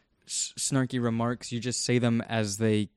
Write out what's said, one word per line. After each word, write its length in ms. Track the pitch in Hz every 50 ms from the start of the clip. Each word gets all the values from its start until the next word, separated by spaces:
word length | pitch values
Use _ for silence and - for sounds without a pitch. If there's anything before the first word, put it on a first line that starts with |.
| _ _ _ _ _
s-, 280 | - - - - - - -
snarky 420 | - - 143 135 131 120 - 127
remarks. 500 | 120 117 113 117 117 120 123 117 - -
You 80 | 120 120
just 260 | 107 127 120 - -
say 140 | - 123 123
them 220 | 113 117 117 117
as 360 | - - 113 113 110 104 98 101
they 320 | 113 110 107 107 104 - -